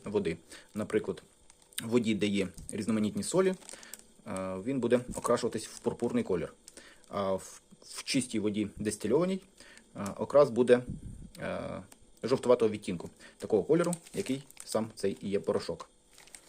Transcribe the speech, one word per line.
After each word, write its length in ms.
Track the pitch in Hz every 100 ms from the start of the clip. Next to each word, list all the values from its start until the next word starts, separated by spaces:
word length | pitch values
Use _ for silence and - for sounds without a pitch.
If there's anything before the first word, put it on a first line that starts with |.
води. 340 | - 101 87 85 - - -
Наприклад, 500 | 104 104 107 - 90 - _ - - _ -
в 40 | 110
воді, 280 | 120 110 104
де 120 | 104
є 200 | 101 92 - -
різноманітні 540 | 107 107 110 104 104
солі, 260 | 101 170 190
е, 60 | 185 - - - - - - - 95 95 95 110
він 140 | 135
буде 220 | 117 120 120 -
окрашуватись 520 | - 120 113 110 -
в 120 | -
пурпурний 440 | - - 120 120
колір. 300 | - 107 73 - - - - - -
А 240 | 101 95
в, 280 | 95 - - - -
в 220 | - -
чистій 360 | - 135 - 110
воді 280 | 104 104 101 -
дистильованій, 640 | 107 - 101 143 185 190 - - - - - -
е, 120 | 101 -
окрас 320 | 110 139 139
буде, 320 | 113 123 123 127 - - - - -
е, 440 | 92 92 - 90 95 - - -
жовтуватого 480 | 113 123 123 123 110
відтінку, 380 | 104 - 87 92 - - -
такого 260 | 104 104
кольору, 300 | - 165 175 175 -
який 300 | - 98 135 - - -
сам 260 | 110 113 -
цей 220 | 98 98
і 80 | 101
є 100 | 98
порошок. 500 | - 104 - 82 - _ _ - - -